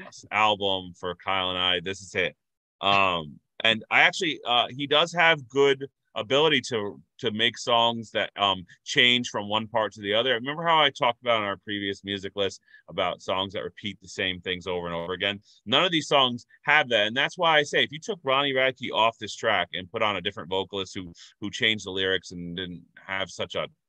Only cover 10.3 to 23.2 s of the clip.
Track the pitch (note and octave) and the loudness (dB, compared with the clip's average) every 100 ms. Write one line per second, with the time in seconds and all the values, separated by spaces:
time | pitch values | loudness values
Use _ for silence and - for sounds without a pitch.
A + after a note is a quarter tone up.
10.3 | A#2 C3 D3+ E3+ D#3+ C#3+ - B2+ A#2 B2 | -2 -4 -4 2 4 4 2 0 0 0
11.3 | A2+ G2+ F#2+ - G2+ G2 G2 G2 G2+ F#2+ | 0 0 -4 -6 -6 -4 -6 -6 -6 -6
12.3 | G2+ G2 - _ - - E2+ F2+ - - | -2 -4 -4 _ -20 -8 -2 -2 -2 -4
13.3 | F#2+ G2 G2+ D#2+ - G#2+ F#2 F#2 - F#2+ | -2 -4 -6 -10 -10 -12 -12 -10 -4 -4
14.3 | F2+ F#2 F2+ F2+ F2+ F2 E2+ E2+ F#2 G2 | -4 -6 -6 -4 -6 -4 -6 -6 -2 -2
15.3 | G2+ - _ G2+ C3 F3+ E3 C#3 C#3+ B2+ | -2 -10 _ -2 0 2 0 2 2 2
16.3 | A#2+ - _ - D#3 C#3 A2+ G#2 A#2+ D3+ | 0 -12 _ 2 4 4 2 2 0 -2
17.3 | F3 E3 D#3 D3 E3 A#2 D3+ - G3 C3+ | 0 2 4 2 2 0 -2 -10 -6 0
18.3 | C3+ C#3+ C3 C3 B2+ A#2 F#2+ A2+ - G#2+ | 0 2 2 0 0 -2 2 2 0 -8
19.3 | - A#2 G2+ F2 E2+ F#2+ A2+ G#2+ G2 F#2+ | -2 2 2 0 -6 -8 -2 -2 -2 -4
20.3 | G#2 E2 F#2+ G2 G2+ F#2 G2+ F2+ E2+ - | -8 -4 -4 -2 -6 -8 -10 -12 -16 -20
21.3 | _ G2+ - A2+ G#2+ F#2+ F#2+ F#2+ F#2+ - | _ -10 0 0 0 -4 -2 0 0 -4
22.3 | F2+ F2 E2+ F#2 F2 - - - F#2+ | -12 -10 -8 -8 -12 -18 -20 -10 -8